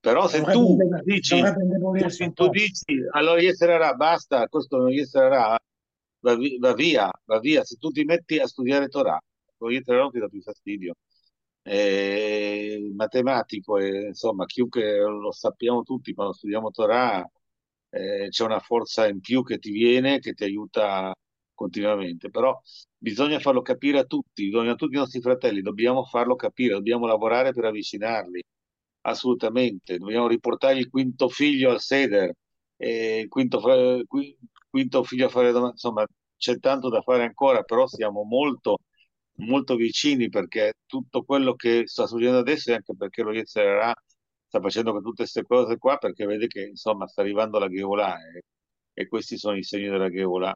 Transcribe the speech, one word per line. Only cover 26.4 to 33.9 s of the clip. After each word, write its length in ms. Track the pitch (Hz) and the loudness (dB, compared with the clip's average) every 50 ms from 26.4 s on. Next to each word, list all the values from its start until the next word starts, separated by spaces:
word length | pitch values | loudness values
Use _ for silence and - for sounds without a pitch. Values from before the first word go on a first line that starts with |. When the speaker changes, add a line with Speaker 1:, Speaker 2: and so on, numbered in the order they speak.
| - 107 _ - 127 120 101 | -2 -8 _ 0 0 0 0
Speaker 1:
dobbiamo 320 | 101 101 110 117 120 117 | 0 0 -2 -2 0 2
lavorare 460 | 113 110 107 107 113 117 120 131 135 127 | 0 0 2 2 2 2 2 2 0 0
per 140 | 123 113 | 0 -2
avvicinarli, 760 | 110 107 107 95 - - 101 104 113 117 110 95 90 90 90 87 _ _ _ _ _ _ _ _ _ _ _ _ | -2 -2 -4 -8 -10 -8 -6 -4 -4 -4 -4 -6 -6 -10 -12 -14 _ _ _ _ _ _ _ _ _ _ _ _
assolutamente, 960 | - 110 - - 127 123 120 - 110 110 127 127 120 101 92 _ - 92 87 | -4 -4 -2 0 0 0 2 0 -2 0 2 0 0 0 -6 _ -6 -6 -6
dobbiamo 280 | 90 101 110 117 120 | -6 -4 -2 0 2
riportare 520 | 117 117 117 _ 120 113 - - 135 135 131 | 2 2 0 _ -2 -2 2 2 2 2 2
il 100 | 127 127 | 0 -2
quinto 380 | - 131 135 127 123 - 135 123 | -2 -2 -2 -2 0 0 -2 -2
figlio 420 | - - 143 147 147 135 131 127 | 0 0 0 2 2 4 4 4
al 100 | 120 104 | 2 2
Seder, 520 | - - 135 139 135 120 101 101 95 90 - _ _ _ _ _ _ _ _ | 0 0 0 2 2 4 2 2 2 0 -4 _ _ _ _ _ _ _ _
eh, 440 | _ - 117 117 117 113 110 110 110 | _ -6 -4 -4 -2 -2 -2 -2 -4
il 80 | 110 110 | -4 -4
quinto 320 | - 135 131 123 110 113 | -2 -2 0 0 0 0
fra-, 400 | 101 120 131 127 127 127 | 2 4 4 6 4 4